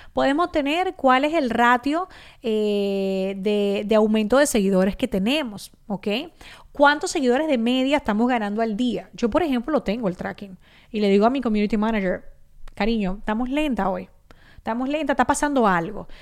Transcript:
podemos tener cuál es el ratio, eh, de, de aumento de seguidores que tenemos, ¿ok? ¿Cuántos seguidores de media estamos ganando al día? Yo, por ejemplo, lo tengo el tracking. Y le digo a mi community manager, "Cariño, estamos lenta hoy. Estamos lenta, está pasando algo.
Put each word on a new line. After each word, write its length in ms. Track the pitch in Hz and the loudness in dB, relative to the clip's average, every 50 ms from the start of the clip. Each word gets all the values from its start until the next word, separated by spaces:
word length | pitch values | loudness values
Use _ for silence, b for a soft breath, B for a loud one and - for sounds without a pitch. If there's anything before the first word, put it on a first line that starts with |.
| B B | B B
podemos 400 | - 262 262 269 277 320 349 349 | -2 0 0 2 2 0 0 0
tener 420 | - 311 269 285 311 359 370 381 - | 0 -2 0 0 0 -2 -2 -4 -2
cuál 300 | - - 262 254 262 285 | 0 2 4 4 4 2
es 100 | 302 330 | 0 0
el 160 | 330 269 233 | 0 0 0
ratio, 580 | - 233 240 240 247 240 - 277 302 339 370 B B B B B B B | 2 2 4 4 4 2 0 -2 -2 -2 -4 B B B B B B B
eh, 960 | - 226 214 214 214 208 208 202 202 202 196 196 196 190 190 190 190 196 196 196 | -6 -4 -2 0 0 0 0 0 0 -2 -2 -2 -2 -2 -2 -2 -4 -4 -4 -4
de, 440 | 190 214 208 208 202 202 196 214 214 | -2 0 0 0 0 0 -2 -2 0
de 100 | 202 220 | 2 2
aumento 420 | 214 220 214 214 220 214 208 247 277 | 4 4 4 2 0 2 2 4 4
de 80 | 302 | 4
seguidores 480 | - - 214 190 196 190 185 190 202 - | 4 2 2 2 4 4 4 2 2 0
que 140 | - 262 214 | -2 -4 -2
tenemos, 640 | 214 190 190 233 285 320 277 220 202 180 - - - _ _ - | -2 -2 0 0 0 -2 -2 -6 -8 -12 -14 -18 -20 _ _ -10
¿ok? 180 | 202 185 - 214 202 254 339 339 B B B B B B B - | -8 -6 -4 -4 -4 -4 -6 -10 B B B B B B B -10
¿Cuántos 400 | - - 285 285 294 302 381 359 | 0 4 4 4 4 2 -2 -4
seguidores 380 | - 330 262 240 240 277 320 311 | -2 0 2 2 2 2 2 0
de 100 | 269 233 | 0 0
media 380 | 226 240 254 262 262 269 294 | 2 0 0 0 0 0 0
estamos 320 | 277 - 226 208 214 240 247 | 0 0 -2 0 0 0 0
ganando 340 | 254 233 208 202 208 220 | 0 0 -2 -2 -2 -2
al 140 | 226 226 208 | -2 -2 -2
día? 340 | 202 254 247 208 175 - - | -2 -2 -2 -4 -4 -8 -12
Yo, 160 | - - 240 220 | -6 -4 -2 0
por 140 | 208 311 | 0 0
ejemplo, 300 | 359 294 254 240 220 311 | 0 0 0 -2 -2 -2
lo 100 | 302 233 | -2 -2
tengo 240 | - 190 208 254 226 | -2 -2 -4 -2 -4
el 100 | 185 180 | -4 -4
tracking. 400 | - 185 196 196 - 202 196 185 b b b b b b b | -6 -8 -10 -10 -12 -16 -18 -18 b b b b b b b
Y 80 | - 208 | -4 -2
le 100 | 208 202 | 2 4
digo 160 | 196 202 214 | 4 4 4
a 40 | 240 | 4
mi 100 | 269 277 | 2 0
community 360 | 247 233 214 208 208 202 226 | 0 0 0 0 0 0 0
manager, 460 | 208 214 226 226 208 190 180 180 - - - - - - - - - - - - | 0 0 0 0 0 -2 -2 -4 -4 -8 -14 -20 -20 -20 -20 -18 -16 -16 -12 -6
"Cariño, 400 | - 202 220 233 220 196 180 196 214 | -2 -2 0 0 0 -2 -2 -4 -4
estamos 300 | - 220 214 226 254 247 | -4 -4 -2 -2 -2 -2
lenta 420 | 269 302 311 294 233 196 185 190 | -2 -2 0 0 0 -2 -2 -2
hoy. 180 | 185 185 190 - - _ _ b b b b b b | -4 -4 -8 -12 -18 _ _ b b b b b b
Estamos 320 | b - 226 226 240 262 269 | b -8 -6 -4 -4 -2 -2
lenta, 260 | 294 320 302 294 277 | -2 -2 -2 0 0
está 100 | - 262 | 2 2
pasando 420 | - 277 - 302 294 285 262 226 | 2 0 0 0 0 2 2 4
algo. 420 | 196 180 170 165 - - - 175 B B B | 4 4 2 0 -4 -8 -10 -12 B B B